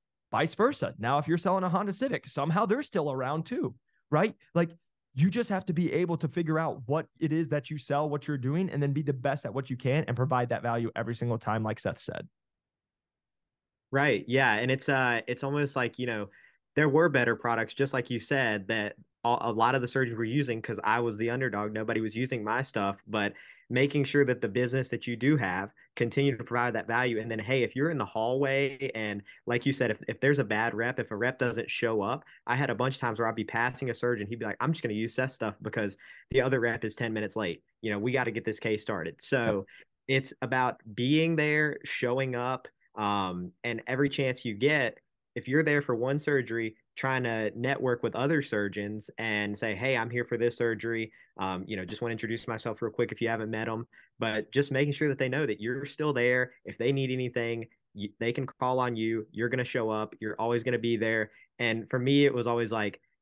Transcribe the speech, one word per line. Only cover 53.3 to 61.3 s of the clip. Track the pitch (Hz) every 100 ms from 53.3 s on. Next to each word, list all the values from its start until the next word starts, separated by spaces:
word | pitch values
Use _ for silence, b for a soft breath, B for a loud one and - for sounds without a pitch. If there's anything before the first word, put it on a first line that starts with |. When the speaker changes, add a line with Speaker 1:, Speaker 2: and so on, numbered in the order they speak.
| 113 110
Speaker 2:
met | 110 113
'em," | 110 120 B B _
but | 113 107 -
just | 135 139
making | 131 147
sure | 139 151
that | 139
they | 131
know | 131
that | 143 104
you're | 107 127
still | 139 - 151
there. | 127 123 127 123 -
If | - -
they | 120
need | 139 135
anything, | 127 127 120 117 117 113 b _
y-, | 104 101 -
they | 113
can | 120 135
call | - 127 127
on | 123 117
you. | 113 113 110
You're | 101 117
gonna | 131
show | 123 127 110
up. | 107 107 -
You're | 110 -
always | 117 120
gonna | 117 120
be | 117 117
there. | 110 113 104